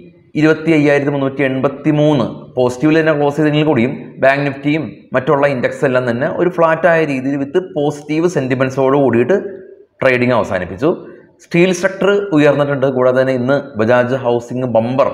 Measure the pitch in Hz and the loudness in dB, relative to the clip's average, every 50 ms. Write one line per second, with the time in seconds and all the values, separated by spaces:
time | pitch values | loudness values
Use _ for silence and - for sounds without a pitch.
0 | - - - _ _ _ - 151 151 156 156 156 - 165 165 151 147 147 143 143 | -20 -20 -20 _ _ _ -2 2 4 4 4 2 2 2 2 4 4 4 2 2
1 | 139 143 143 139 135 135 131 - 139 131 131 131 127 139 - - - 156 151 151 | 2 0 -2 -2 -2 -4 -2 -2 -2 -2 0 -2 -2 -4 -4 -2 -2 0 2 2
2 | 151 151 151 131 107 90 76 - - - - 127 123 123 120 - 151 156 151 160 | 2 2 2 2 0 -2 -6 -10 -16 -8 -2 0 0 0 0 0 0 2 2 4
3 | 151 156 151 147 143 143 143 156 151 151 147 151 151 151 151 113 113 131 147 - | 2 2 2 0 0 0 0 0 0 0 2 2 2 2 2 2 0 0 -2 -6
4 | - - - - 131 135 139 143 143 143 127 - - 147 147 160 139 104 - - | -12 -14 -4 0 2 2 2 2 0 -4 -4 -4 -2 -2 -2 -2 -4 -8 -12 -16
5 | - - 123 131 131 156 151 139 143 143 135 123 123 127 - - 151 135 127 127 | -10 -6 -4 -2 0 0 2 2 2 0 0 0 -2 -4 -2 -2 -2 0 0 0
6 | 127 123 117 120 139 175 - - 175 180 170 170 165 160 160 160 165 175 165 160 | 0 0 -2 -2 -2 -4 -2 -2 -2 -2 0 2 2 2 2 2 2 2 2 2
7 | 160 147 139 131 123 139 143 143 139 139 - 185 185 - - 151 143 151 147 - | 0 0 -2 -4 -4 -4 -4 -4 -4 -2 -2 -4 -4 -4 -4 -4 -2 -2 -4 -6
8 | - - 151 160 165 180 170 156 131 127 131 127 131 127 123 139 131 131 139 147 | -8 -6 -2 0 0 0 0 -2 -2 -2 -2 -2 -2 -2 0 0 2 2 2 2
9 | 139 127 113 117 123 151 190 208 - - - - - - - - - _ _ - | 2 2 2 2 2 2 0 0 -2 -6 -12 -16 -18 -20 -20 -20 -20 _ _ -2
10 | 135 131 127 120 123 123 123 110 95 - 101 90 90 85 95 90 123 165 - - | 0 2 2 2 2 2 0 0 0 -2 -4 -4 -6 -6 -6 -2 -2 -2 -2 -2
11 | - - - - - - _ _ _ - - 170 175 185 180 - - 190 - - | -6 -18 -20 -20 -20 -20 _ _ _ -2 0 2 2 2 2 0 -2 -4 -2 0
12 | 180 190 202 202 202 - 160 147 147 147 135 143 143 139 143 131 135 139 127 127 | 0 0 2 0 0 0 2 4 4 4 4 2 0 -2 -2 -2 0 0 0 2
13 | 127 127 127 131 131 131 131 123 120 131 143 139 135 - - 107 110 110 123 123 | 2 2 2 2 0 0 0 -2 0 0 0 -2 -2 -4 -4 -2 0 2 2 2
14 | 123 120 131 127 123 120 120 120 120 - 123 127 131 123 113 113 113 120 131 131 | 2 0 -2 -2 -2 -2 -2 -2 -2 -6 -8 -6 -4 -2 0 0 0 0 0 0
15 | 127 - | 0 0